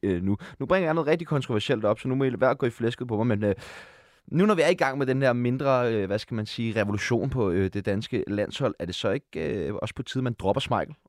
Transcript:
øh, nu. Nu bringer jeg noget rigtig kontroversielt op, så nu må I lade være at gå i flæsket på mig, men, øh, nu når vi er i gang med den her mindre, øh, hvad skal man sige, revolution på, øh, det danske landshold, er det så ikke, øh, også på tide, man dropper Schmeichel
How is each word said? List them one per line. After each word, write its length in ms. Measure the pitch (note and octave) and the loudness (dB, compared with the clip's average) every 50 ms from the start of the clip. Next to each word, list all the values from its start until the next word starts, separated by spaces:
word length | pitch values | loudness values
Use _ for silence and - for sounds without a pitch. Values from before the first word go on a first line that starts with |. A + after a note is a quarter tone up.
| - | 0
øh, 200 | G2+ F#2 F2 F#2 | 0 0 2 2
nu. 140 | G2 G2+ - - - - - | 0 -2 -2 -4 -12 -10 -8
Nu 60 | C#3 | -2
bringer 220 | A#2+ F3+ F#3+ F3+ D#3 | 0 2 2 2 2
jeg 60 | D#3+ | 0
noget 140 | E3 D3+ C#3+ | 0 2 2
rigtig 200 | D#3+ D#3+ E3 - | 0 0 0 -2
kontroversielt 580 | D#3 C#3 C3 - A#2 G#2+ - - C3+ A2 G#2+ | -2 -2 0 0 -2 -2 0 0 -2 0 2
op, 140 | G#2 - - | 0 0 0
så 80 | - C3 | 0 -2
nu 80 | C3 | 0
må 80 | C3+ C3+ | 2 2
I 60 | C3 | 0
lade 120 | A#2+ G2 | 2 2
være 80 | B2+ C3 | 2 2
at 80 | C3 C#3 | 2 2
gå 80 | C#3 | 0
i 40 | A#2+ | -2
flæsket 380 | - - A#2 A#2 A#2 - B2+ A#2+ | -2 0 -2 -2 -2 -2 -6 -4
på 100 | A2+ G#2 | -2 0
mig, 100 | A2+ B2 | 2 2
men, 160 | G#2+ G#2 G#2+ | 0 2 2
øh, 120 | G2+ F#2+ - - - - - - - - - - _ _ _ _ - | 0 0 0 -4 -18 -18 -18 -20 -20 -20 -20 -20 _ _ _ _ -4
nu 180 | - D#3+ F#3+ | 0 2 4
når 100 | G#3+ G#3 | 4 4
vi 60 | E3 | 4
er 80 | C#3+ D#3+ | 4 4
i 40 | F#3 | 4
gang 240 | F#3+ D3 C3+ C3+ C#3+ | 2 2 0 0 0
med 80 | C#3 | 0
den 160 | B2+ C3 C3+ | 0 2 2
her 120 | C#3 B2+ A#2+ | 4 2 2
mindre, 600 | B2 B2 B2 B2+ C3 C#3+ C#3 C3 B2+ B2 A#2 A2+ | 4 2 0 0 0 2 2 2 4 2 2 2
øh, 120 | G#2+ G2 | 0 0
hvad 140 | F#2 G2+ A2 | 0 0 -2
skal 160 | - - B2 | -2 -4 -4
man 100 | A2 G#2+ | -4 -4
sige, 360 | - - - A#2 A2+ G#2 A2 | -6 -4 -4 -4 -2 0 0
revolution 480 | G2+ G2+ G2+ G2+ - - A#2+ A#2 F#2 C3+ | 0 0 0 -2 0 0 0 0 0 0
på, 200 | B2+ C3 A2 F#2+ | 0 0 2 2
øh, 200 | E2+ F#2+ G2 F#2 - | 4 2 2 2 0
det 120 | G2+ F#2+ | -2 -2
danske 380 | G#2+ G2 G#2 A2+ - - G#2 - - | -2 -2 -2 -2 -2 -2 -2 -2 -2
landshold, 480 | G2+ G#2 G#2 - - - C#3 A#2 - - | -2 -2 -2 -2 -4 -2 -2 -2 -2 -2
er 60 | E2+ | -6
det 100 | E2+ F2+ | -6 -6
så 140 | - - G#2 | -2 -2 0
ikke, 580 | G2 C#3+ - _ - D#2+ D#2+ D2+ - G2+ D#2+ D2 | -2 -2 -4 _ -8 -6 -4 -4 -2 -2 -2 -4
øh, 80 | G#2+ | -4
også 200 | - - A2 - | -4 -6 -8 -6
på 80 | - B2+ | -8 -10
tide, 200 | - - C3 B2+ | -6 -4 -4 -2
man 120 | B2 A2+ - | -2 -4 -2
dropper 200 | - F#2+ - C#3 | 0 0 0 0
Schmeichel 360 | - - B2 G2+ D2+ - - _ _ | 0 0 0 -2 -2 -4 -8 _ _